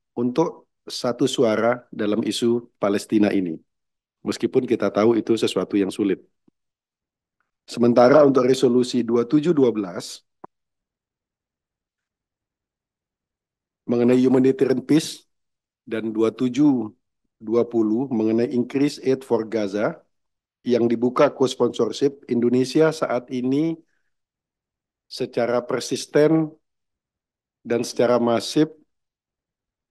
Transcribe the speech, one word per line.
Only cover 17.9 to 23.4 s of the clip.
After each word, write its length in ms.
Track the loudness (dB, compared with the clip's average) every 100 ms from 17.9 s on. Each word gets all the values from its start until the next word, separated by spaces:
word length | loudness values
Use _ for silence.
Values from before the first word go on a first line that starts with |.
| 0 -2
mengenai 400 | -2 0 0 0
increase 480 | -2 -2 0 -2 -2
aid 240 | -2 -2 -2
for 240 | -4 -2
Gaza 480 | -4 -4 -2 -4 -6 _ _ _ _ _ _
yang 240 | -2 0 2
dibuka 480 | 0 0 2 0
co-sponsorship, 880 | 2 -2 0 -2 0 -4 -2 -4 -4 -6
Indonesia 640 | -2 0 0 0 2 2
saat 400 | 0 -4 -4 -6
ini 400 | -6